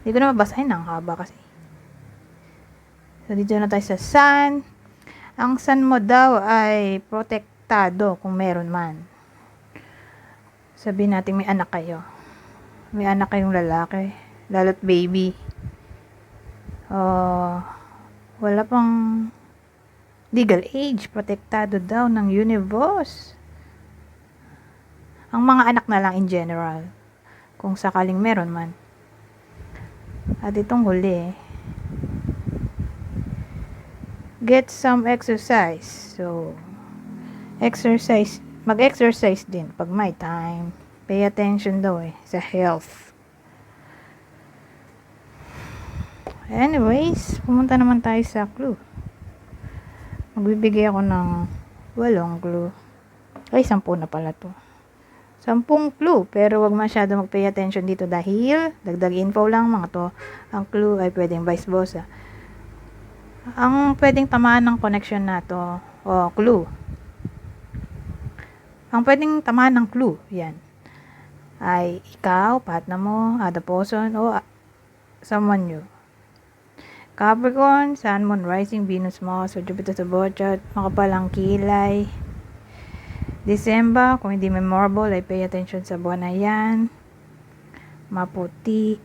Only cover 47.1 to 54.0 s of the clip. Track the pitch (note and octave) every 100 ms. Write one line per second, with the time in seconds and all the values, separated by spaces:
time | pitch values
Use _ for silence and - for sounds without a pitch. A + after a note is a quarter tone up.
47.1 | E4+ - - - B3 C4 B3+ B3 A#3+ A#3
48.1 | A3+ A#3 A3 G#3 G#3 C4+ G#3+ - - -
49.1 | - - - - - - - - - -
50.1 | - - - G3+ G#3+ A3 G#3 G#3+ G3 G3
51.1 | F#3 F3+ F3 F3 - - - - - A#3+
52.1 | G#3 E3+ E3+ F3 F3 F3 - - - _
53.1 | _ _ - - A#3+ B3+ G3+ - F3